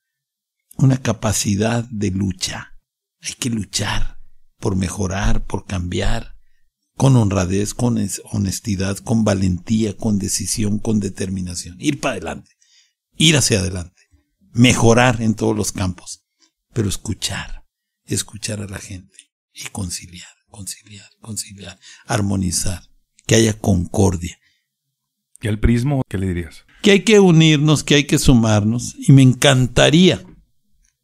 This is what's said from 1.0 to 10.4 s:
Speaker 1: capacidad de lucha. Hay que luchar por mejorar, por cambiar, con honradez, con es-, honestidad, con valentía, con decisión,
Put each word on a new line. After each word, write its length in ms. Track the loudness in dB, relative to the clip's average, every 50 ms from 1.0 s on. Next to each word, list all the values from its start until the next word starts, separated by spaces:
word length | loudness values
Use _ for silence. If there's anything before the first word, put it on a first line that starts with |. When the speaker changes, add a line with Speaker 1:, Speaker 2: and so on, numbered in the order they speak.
| 0
Speaker 1:
capacidad 840 | -4 -4 -2 -2 -2 -2 -2 -2 -2 0 0 0 0 -2 -2 -4 -6
de 200 | -8 -6 -4 -4 -2
lucha. 600 | -2 -4 -4 -4 -6 -8 -10 -8 -10 -14 -16 -20 -20 _ _ _ _ _ _ _ _
Hay 140 | -14 -14 -12
que 160 | -8 -6 -6
luchar 680 | -6 -6 -8 -6 -6 -6 -4 -2 0 0 0 0 -2 -8 -18 -18 -20 -20 -20 -20 _ _
por 180 | -6 -4 -2
mejorar, 680 | -2 -4 -4 -4 -6 -6 -6 -4 -2 0 2 2 0 0
por 200 | -2 -8 -10 -10
cambiar, 680 | -8 -8 -6 -6 -6 -4 -2 0 0 -2 -2 -4 -10 -16 -20 -20 _ _ _ _ _ _ _ _ _ _
con 220 | 0 2 4 4
honradez, 580 | 4 2 2 0 -2 -2 -2 -2 -4 -4 -4 -6
con 240 | -4 -2 -2 -2 -2
es-, 240 | -4 -6 -8 -10 -14 -10 -6
honestidad, 680 | -4 -4 -4 -4 -8 -6 -8 -6 -4 -4 -6 -6 -6
con 260 | -6 -4 -2 0 0
valentía, 720 | 0 0 0 0 -2 -2 -4 -4 -2 -2 -2 -2 -2 -4
con 220 | -4 -4 -2 -2 -2
decisión, 600 | -2 -4 -6 -6